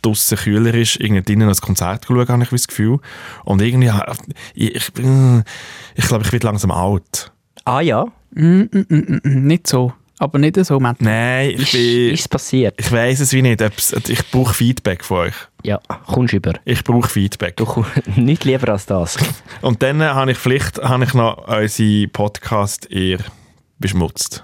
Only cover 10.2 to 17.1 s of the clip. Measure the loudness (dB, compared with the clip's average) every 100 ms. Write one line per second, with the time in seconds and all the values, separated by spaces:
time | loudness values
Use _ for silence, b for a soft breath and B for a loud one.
10.2 | -4 2 2 2 2 2 0 0 0 2
11.2 | 0 0 -2 -2 -2 0 2 2 2 0
12.2 | -4 -6 -2 0 0 -2 -2 0 2 0
13.2 | 0 2 2 2 0 -2 -4 -4 -4 -4
14.2 | -2 0 0 2 2 2 -2 -4 -4 -2
15.2 | -2 -6 -16 _ -4 -4 _ -14 -4 0
16.2 | 0 0 -2 -4 -4 -4 0 0 2